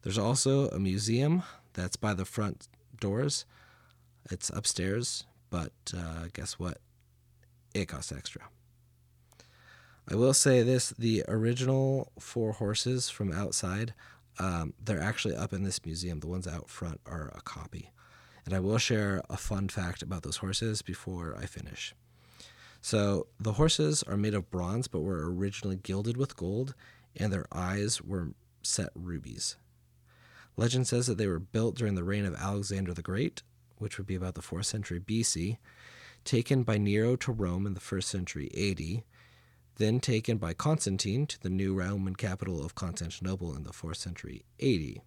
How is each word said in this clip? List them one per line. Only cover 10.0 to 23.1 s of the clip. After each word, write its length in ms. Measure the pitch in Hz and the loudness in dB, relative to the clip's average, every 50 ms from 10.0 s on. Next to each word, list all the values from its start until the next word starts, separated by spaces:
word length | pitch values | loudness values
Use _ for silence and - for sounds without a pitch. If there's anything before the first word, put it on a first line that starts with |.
| _ - | _ -2
I 40 | - | 2
will 180 | 104 120 135 135 | 4 6 6 6
say 300 | - - 147 131 127 117 | 6 8 8 8 8 8
this, 260 | 120 131 127 - - | 8 6 4 2 0
the 340 | - - 117 117 113 101 - - | -4 0 2 4 4 4 2 2
original 840 | - 110 110 117 123 123 131 127 135 135 135 135 135 135 131 - - - | 2 2 2 2 2 2 2 2 4 4 4 4 2 0 -2 -4 -10 -18
four 340 | - - - 123 113 110 107 | -16 -6 -2 0 0 0 0
horses 560 | - 107 101 104 - - 123 127 127 117 - | 0 0 0 0 0 0 0 0 0 0 -2
from 220 | - - 107 98 | -2 -2 -2 0
outside, 640 | 80 87 101 87 - - - 92 92 101 113 120 110 - - - - - _ _ _ - | 0 0 0 0 -2 -2 -2 0 -2 -2 -2 -4 -6 -10 -16 -20 -20 -20 _ _ _ -4
um, 340 | 90 95 90 85 82 78 - _ - | -2 0 0 0 -2 -2 -6 _ -2
they're 180 | 107 107 82 | -2 0 0
actually 340 | 76 101 113 - - 107 73 | 2 0 -2 0 -2 -2 -2
up 180 | 58 85 - - | -2 -2 -2 -2
in 100 | 95 98 | -2 -2
this 220 | 95 90 - - | -2 -2 -4 -4
museum. 340 | 82 80 82 90 87 85 76 | -6 -6 -4 -4 -4 -4 -4
The 80 | 76 80 | -4 -4
ones 200 | 90 92 90 90 | -4 -4 -4 -6
out 220 | 80 85 - - | -6 -8 -10 -10
front 300 | - - - 85 78 - _ | -10 -8 -6 -6 -6 -8 _
are 260 | - 78 82 78 69 - | -10 -8 -8 -8 -8 -10
a 60 | - | -12
copy. 500 | - - - 69 78 - - 80 - - - - - - - - - - - - - | -12 -12 -10 -10 -12 -12 -12 -12 -12 -12 -18 -20 -20 -20 -20 -20 -20 -20 -20 -14 -6
And 100 | - 92 | -2 0
I 40 | 95 | 2
will 200 | 92 98 107 120 | 2 4 4 4
share 420 | - - 127 107 104 101 98 92 - - | 4 4 4 4 4 2 2 0 -2 -4
a 80 | - 95 | -6 -6
fun 320 | - - 104 98 98 95 | -4 -2 0 0 0 -2
fact 320 | - - 92 87 87 - | -2 -2 -2 -2 -2 -4
about 220 | - - 98 87 - | -6 -6 -6 -6 -4
those 140 | - - - | -4 -4 -4
horses 440 | - 95 95 - 113 113 110 107 | -4 -2 -2 0 0 0 -2 -2
before 560 | - - 90 - - - 95 87 85 82 57 50 | -4 -6 -8 -8 -6 -8 -6 -6 -6 -6 -6 -6
I 60 | - | -8
finish. 480 | - - - - - - - - - - - _ _ _ _ - - - - - - - - - - - - | -10 -10 -10 -12 -12 -10 -10 -10 -10 -12 -14 _ _ _ _ -20 -20 -20 -20 -20 -20 -20 -20 -20 -20 -20 -12
So 460 | - - - 107 101 101 | -6 0 2 4 4 4